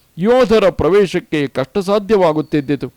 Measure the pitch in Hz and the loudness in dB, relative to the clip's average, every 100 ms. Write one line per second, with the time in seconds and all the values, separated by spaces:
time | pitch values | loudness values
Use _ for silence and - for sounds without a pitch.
0 | _ - 202 247 220 220 190 - 151 202 | _ -4 0 2 4 2 2 0 0 2
1 | 190 180 - 156 139 - 135 202 185 208 | 2 -2 -4 -4 -4 -4 -6 -4 -2 -2
2 | 196 208 175 156 147 151 143 139 127 | 0 0 2 0 -2 -4 -4 -6 -8